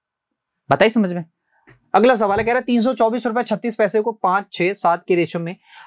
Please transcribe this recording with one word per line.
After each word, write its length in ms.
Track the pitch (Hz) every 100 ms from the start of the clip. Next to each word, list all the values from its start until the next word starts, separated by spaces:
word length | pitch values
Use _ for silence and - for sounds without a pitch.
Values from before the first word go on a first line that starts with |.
| _ _ _ _ _ _ -
बताइए 200 | 135 220
समझ 220 | 226 190
में? 120 | 175 165 _ _ _ _ _ _
अगला 200 | 190 240
सवाल 240 | 240 208 202
है, 60 |
कह 80 | 226
रहा 60 | 247
है 60 |
तीन 180 | 233 240
सौ 120 | 226
चौबीस 320 | 240 226 240 233
रुपए 160 | 226
छत्तीस 340 | 233 202 240 226
पैसे 240 | 208 220
को 120 | 220
पाँच, 400 | 220 185 190 190
छह, 200 | - 180
सात 320 | 196 175 175 -
के 60 |
रेशियो 280 | 175 165 170
में 140 | 170 190 _ -